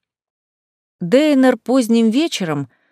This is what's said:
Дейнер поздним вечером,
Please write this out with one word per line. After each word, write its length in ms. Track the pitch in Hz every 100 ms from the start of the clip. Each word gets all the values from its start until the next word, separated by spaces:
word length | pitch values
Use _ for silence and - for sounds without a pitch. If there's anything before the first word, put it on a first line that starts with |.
| _ _ _ _ _ _ _ _ _ -
Дейнер 560 | 170 254 302 269 262 254
поздним 520 | - 262 220 226 226
вечером, 600 | 240 320 - 170 143 139 _ _